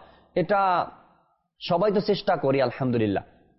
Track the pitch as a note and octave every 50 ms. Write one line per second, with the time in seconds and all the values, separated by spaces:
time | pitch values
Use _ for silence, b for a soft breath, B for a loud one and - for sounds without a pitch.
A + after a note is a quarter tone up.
0 | B B B B B B - F3+ E3+ - G#3 G3 G3 F#3 F3+ E3 - - - -
1 | - _ _ _ _ _ _ _ _ _ _ _ - - F3 E3+ G3+ G#3+ G3 G#3
2 | - - G3 - - - F3+ D3+ - C3+ C3+ C#3 B2+ B2 - - C3+ B2+ A#2+ A#2
3 | A2 G#2 F#2+ - - - - _ _ _ _